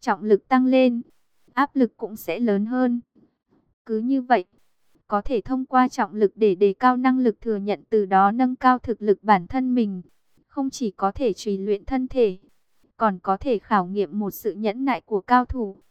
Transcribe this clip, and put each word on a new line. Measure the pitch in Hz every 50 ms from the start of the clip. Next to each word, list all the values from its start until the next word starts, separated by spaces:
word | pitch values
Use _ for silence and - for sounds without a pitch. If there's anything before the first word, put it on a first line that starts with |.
Trọng | - - 214 185 170
lực | 214 214 196 _ _
tăng | 269 254 254
lên, | 254 254 262 262 254 240 233 240 _ _ _ _ _ _ _ _ _ _
áp | 240 277 285 _
lực | 277 262 220 _
cũng | _ - 185 214
sẽ | 214 - - 165 202
lớn | 240 233 202 202 208
hơn. | 220 247 254 254 247 240 240 240 _ _ _ _ _ _ _ _ _ _ _ _ _ _ _ _
Cứ | - 226 220
như | 220 247 269 269 247
vậy, | 247 254 214 180 _ _ _ _ _ _ _ _ _ _ _ _
có | _ - 202 208
thể | - 277 220
thông | 185 - 269 262 262
qua | - - 254 254 254
trọng | - - 233 190 160
lực | 214 220 190 -
để | - 220 214 190
đề | 170 202 202 190
cao | _ - 254 254
năng | 247 254 262 262 254
lực | 254 247 208 _
thừa | - 233 220
nhận, | 202 196 202 202 147 - _
từ | - 220 202
đó | 185 196 190 190 202
nâng | 214 240 262 254 254
cao | 247 - 254 254 247
thực | _ - 233 - 208
lực | 214 196 - _
bản | 202 214 185 170
thân | 180 - 262 262 254 247
mình. | 247 233 208 196 180 175 _ _ _ _ _ _ _ _
Không | _ _ - 269 269
chỉ | - - 262 214
có | 185 _ - 196 202
thể | - 277 240 180
trì | - - 220 202 196
luyện | 190 202 208 202 180
thân | - 269 262 262 254
thể, | - 269 240 208 185 190 _ _ _ _ _ _ _ _ _ _ _
còn | _ 233 220 196 180
có | _ - 190
thể | 196 - 285 247 196
khảo | _ - 233 202 180
nghiệm | 175 190 202 196 156 156 208
một | 208 196
sự | 180 - - 233 170
nhẫn | 196 214 220 196 240 269
nại | 277 247 170
của | _ _ 220 196
cao | 185 - 240 254 247
thủ. | - - 262 233 202 98 202 _ _